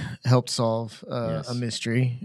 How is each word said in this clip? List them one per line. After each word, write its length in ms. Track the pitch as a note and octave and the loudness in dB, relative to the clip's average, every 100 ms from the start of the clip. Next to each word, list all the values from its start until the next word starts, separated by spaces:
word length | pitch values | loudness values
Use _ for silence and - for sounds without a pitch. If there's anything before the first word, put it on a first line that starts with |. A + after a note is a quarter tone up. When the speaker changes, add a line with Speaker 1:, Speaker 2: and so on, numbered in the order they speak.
| - - B2 | -4 -4 4
Speaker 1:
helped 240 | B2+ A#2+ | 4 4
solve, 520 | - A#2 A2+ A2+ - - | 0 2 0 -2 -10 -8
uh, 260 | B2+ A2+ A2 | -4 -2 -2
Speaker 2:
Yes. 120 | A2 | -4
Speaker 1:
a 60 | A#2+ | -4
mystery. 640 | A#2+ - A#2+ A#2 B2+ B2 | -4 -4 0 2 2 0